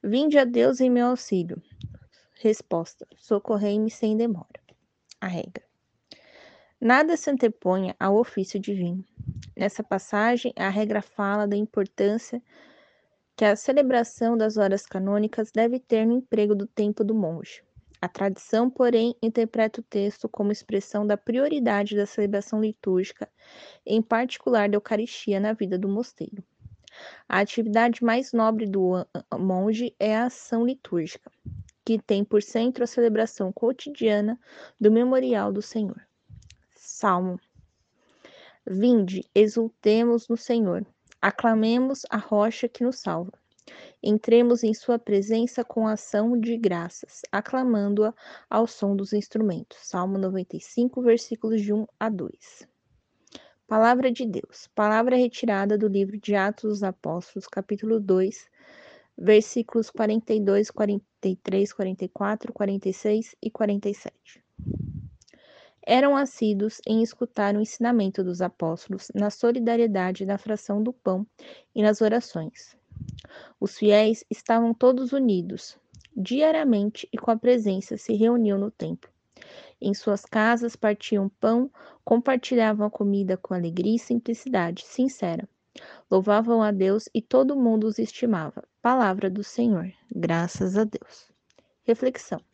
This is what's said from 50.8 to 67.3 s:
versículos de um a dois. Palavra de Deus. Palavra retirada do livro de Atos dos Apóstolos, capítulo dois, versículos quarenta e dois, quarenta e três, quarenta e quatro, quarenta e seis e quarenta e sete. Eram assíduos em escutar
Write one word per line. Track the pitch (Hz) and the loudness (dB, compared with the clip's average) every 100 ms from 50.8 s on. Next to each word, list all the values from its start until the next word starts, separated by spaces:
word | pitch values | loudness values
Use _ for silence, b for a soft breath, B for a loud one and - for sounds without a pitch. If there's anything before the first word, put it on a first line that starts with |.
| 247 254 | 0 2
versículos | 247 233 - 226 220 220 | 2 2 2 -8 -2 -2
de | 202 | 0
um | 208 220 _ | -2 -4 _
a | 220 | -6
dois. | 202 131 - - - - _ _ _ _ _ B B B B _ | -4 -8 -12 -20 -20 -20 _ _ _ _ _ B B B B _
Palavra | 220 226 247 262 | 4 4 4 2
de | 240 240 | 0 -4
Deus. | 160 - - - - | -6 -10 -18 -12 -2
Palavra | 208 214 240 254 | 2 2 4 4
retirada | 247 - 233 196 202 208 | 2 0 -2 0 0 2
do | 214 | 2
livro | 196 196 208 | 0 -2 -4
de | 202 202 | -2 0
Atos | 196 220 220 | 0 -2 -4
dos | 208 | -2
Apóstolos, | 196 185 - 165 - - - | -4 -6 -6 -8 -8 -14 -10
capítulo | - 190 208 220 220 | -10 -6 -6 -2 -2
dois, | 196 185 190 - - B B B B B B - | 2 2 2 -4 -20 B B B B B B -6
versículos | 180 214 220 - 226 233 220 | 6 6 6 -4 -2 -2 -2
quarenta | - 214 220 - | -2 0 0 0
e | 220 | 0
dois, | 196 196 208 | 2 2 2
quarenta | - 208 202 _ _ | 0 -2 -2 _ _
e | 190 185 | -4 -4
três, | - 190 202 | -2 0 0
quarenta | - 190 185 180 | -2 -6 -4 -8
e | |
quatro, | - 202 214 - | -6 -4 -4 -8
quarenta | - 202 196 196 | -6 -4 -2 -4
e | |
seis | 190 214 214 226 _ | -4 0 0 -2 _
e | 220 | -10
quarenta | - 214 202 202 | -4 -2 0 -4
e | 202 | -6
sete. | - _ _ _ _ _ - - - - - - _ b b b b b | -10 _ _ _ _ _ -8 -8 -8 -10 -14 -20 _ b b b b b
Eram | - 247 277 277 | 0 4 4 2
assíduos | 277 - 214 202 208 - - | 0 -2 -2 0 -2 -6 -2
em | 220 | 0
escutar | 226 - 240 | 0 -2 -8